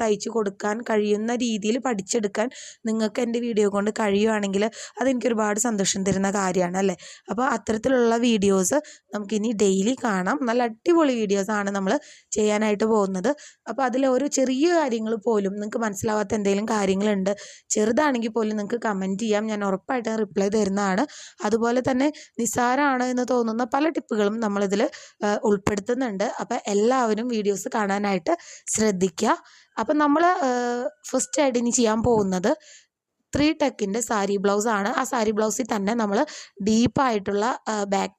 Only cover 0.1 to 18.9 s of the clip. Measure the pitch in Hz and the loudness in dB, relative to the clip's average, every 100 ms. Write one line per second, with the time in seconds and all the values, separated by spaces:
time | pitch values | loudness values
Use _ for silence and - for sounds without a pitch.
0.1 | 208 226 226 202 196 208 214 240 214 208 | 0 -2 -2 -2 -2 -4 -4 0 0 2
1.1 | 208 220 240 240 220 214 247 262 214 190 | 0 0 0 0 0 0 0 0 -4 -2
2.1 | 240 202 214 240 - - - 220 220 220 | -2 -2 -2 -4 -4 -18 -10 -4 -2 -2
3.1 | 214 240 233 240 214 202 202 208 214 214 | -2 -2 -2 -2 2 2 2 -2 0 0
4.1 | 202 220 214 202 196 220 - - - 247 | 2 2 2 0 0 -2 -4 -14 -4 0
5.1 | 254 254 220 214 208 247 214 196 196 190 | 0 0 0 0 0 0 0 0 0 0
6.1 | 190 196 202 190 185 175 185 196 175 - | 0 0 0 0 0 0 0 -2 -2 -10
7.1 | - - 208 262 226 - 214 262 262 233 | -20 -8 -2 -2 -2 -2 -2 0 2 4
8.1 | 233 240 220 196 190 185 285 302 - _ | 2 2 2 4 2 2 0 -2 -14 _
9.1 | 214 202 214 220 208 208 190 196 262 240 | -10 -4 -2 -2 2 2 2 0 0 -2
10.1 | 190 185 285 247 240 240 226 - 339 294 | -2 0 -2 -2 0 -2 -2 0 4 4
11.1 | 240 208 202 196 208 202 202 190 285 - | 2 0 0 0 -2 -2 -2 0 -2 -2
12.1 | - _ - 214 208 214 208 220 220 196 | -18 _ 0 2 2 2 0 2 2 2
13.1 | 185 196 294 - - - 226 262 240 269 | 0 -2 -2 -8 -20 -12 -4 -2 0 2
14.1 | 254 285 285 262 262 330 339 285 226 220 | 2 0 0 0 2 2 2 2 -2 -2
15.1 | 226 240 214 196 202 208 233 226 196 226 | -2 0 0 0 -4 -6 -4 -4 -2 -2
16.1 | 214 202 226 202 196 220 220 196 190 214 | -2 0 0 0 0 0 0 0 0 0
17.1 | 202 190 202 - - _ - 214 240 302 | 0 0 -2 -8 -20 _ 0 2 2 2
18.1 | 247 226 226 214 220 202 233 226 | 0 -2 -2 -2 -2 -4 -4 -2